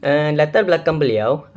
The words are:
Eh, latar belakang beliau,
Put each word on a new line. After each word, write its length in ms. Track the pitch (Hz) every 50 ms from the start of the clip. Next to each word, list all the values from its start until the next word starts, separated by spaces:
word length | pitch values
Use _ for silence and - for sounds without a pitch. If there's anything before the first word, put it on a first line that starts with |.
| -
Eh, 320 | 147 143 147 151 151 151
latar 320 | 147 151 151 151 220 214 180
belakang 320 | 170 - - - 160 156
beliau, 480 | 147 131 110 107 107 113 139 147 - - -